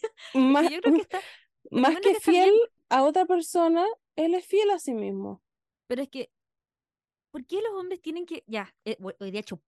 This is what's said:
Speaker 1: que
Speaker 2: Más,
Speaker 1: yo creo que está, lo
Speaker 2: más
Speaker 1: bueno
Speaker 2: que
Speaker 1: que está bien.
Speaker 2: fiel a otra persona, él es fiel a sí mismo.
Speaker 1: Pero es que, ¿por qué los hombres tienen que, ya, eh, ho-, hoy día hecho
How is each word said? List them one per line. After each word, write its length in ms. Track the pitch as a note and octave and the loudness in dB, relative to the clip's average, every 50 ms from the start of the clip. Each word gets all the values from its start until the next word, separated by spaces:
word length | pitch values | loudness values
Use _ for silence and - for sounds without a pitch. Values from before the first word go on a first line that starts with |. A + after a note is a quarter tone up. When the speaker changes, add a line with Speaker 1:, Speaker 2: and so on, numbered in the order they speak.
| - A4 - - - - | -12 -12 -12 -16 -14 -4
Speaker 1:
que 60 | - C4+ | 0 2
Speaker 2:
Más, 320 | B3+ C4 C#4 C#4+ E4 F4 | 4 4 4 4 2 0
Speaker 1:
yo 100 | D4+ F4+ | -2 0
creo 140 | F4+ C#4+ D#4+ | 2 2 2
que 60 | F#4+ | 2
está, 180 | F#4+ - - F#4+ - - - - _ _ _ _ - - | 2 -2 -8 -10 -10 -12 -18 -20 _ _ _ _ -14 -4
lo 100 | - A#3+ | 0 2
Speaker 2:
más 100 | B3+ D4 | 2 2
Speaker 1:
bueno 80 | D#4+ F#4 | 2 2
Speaker 2:
que 100 | G#4 G4 | 2 2
Speaker 1:
que 60 | G4+ | 2
está 140 | G#4+ - D#4+ | 2 2 2
bien. 140 | F4 F4+ F#4+ | 4 6 6
Speaker 2:
fiel 160 | G4 G#4 A4+ A#4 - _ _ _ - | 6 6 6 4 2 _ _ _ 0
a 140 | - C4 | 2 2
otra 240 | C4+ D4+ D4+ F#4 F#4 | 2 2 2 2 2
persona, 580 | F4+ F#4 F4 D#4+ - - F4 E4+ E4 E4 E4+ F#4 G#4+ A#4 - _ _ _ | 2 0 -2 -2 -2 0 0 2 2 2 2 0 -2 -4 -8 _ _ _
él 180 | - D#4+ E4 F4+ | -4 -2 0 -2
es 120 | F4+ - | -2 -2
fiel 240 | - F#4+ G4+ G#4+ G4+ | -2 0 0 2 0
a 80 | G4 E4 | 0 -2
sí 160 | - C#4+ A#3+ | -4 -6 -6
mismo. 480 | A3 G3+ G3 G3 G3 G3 G3+ G3 - _ _ _ _ _ _ _ _ _ | -6 -6 -6 -6 -8 -8 -10 -12 -14 _ _ _ _ _ _ _ _ _
Speaker 1:
Pero 160 | - B3 B3 | -8 -8 -8
es 60 | C#4 - | -8 -8
que, 220 | - C4+ A#3 - _ _ _ _ _ _ _ _ _ _ _ _ _ _ _ _ _ _ _ _ | -10 -14 -14 -14 _ _ _ _ _ _ _ _ _ _ _ _ _ _ _ _ _ _ _ _
¿por 120 | - C#4+ B3+ | -18 -18 -12
qué 120 | - E4+ G4+ | -8 -6 -6
los 120 | G#4+ A4+ G4+ | -6 -6 -6
hombres 260 | F#4+ F4+ F4+ F#4 F4 | -8 -8 -10 -10 -10
tienen 240 | _ D#4+ D#4 F4 F4 | _ -10 -10 -10 -10
que, 180 | - E4+ - - | -12 -14 -16 -12
ya, 280 | - A3 G#3+ F#3+ - _ _ _ | -10 -10 -10 -10 -12 _ _ _
eh, 120 | A3 A3+ - | -12 -12 -10
ho-, 100 | F#3 E3 - - | -12 -14 -14 -12
hoy 120 | G3+ F#3+ | -12 -10
día 80 | F#3 G#3+ | -10 -10
hecho 200 | G#3 - F#3+ D#3 _ | -10 -12 -14 -16 _